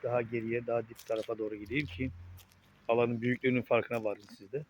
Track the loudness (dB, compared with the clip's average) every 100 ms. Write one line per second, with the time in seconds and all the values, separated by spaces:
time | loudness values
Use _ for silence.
0 | 2 0 2 -2 0 -2 0 -2 -2 -12
1 | -4 -4 -2 -4 -4 -4 -4 -2 -2 -4
2 | -6 -6 -16 -18 -20 -20 _ _ 2 4
3 | 4 2 0 2 4 2 4 2 4 -2
4 | -2 -6 -10 -20 -10 -8 -8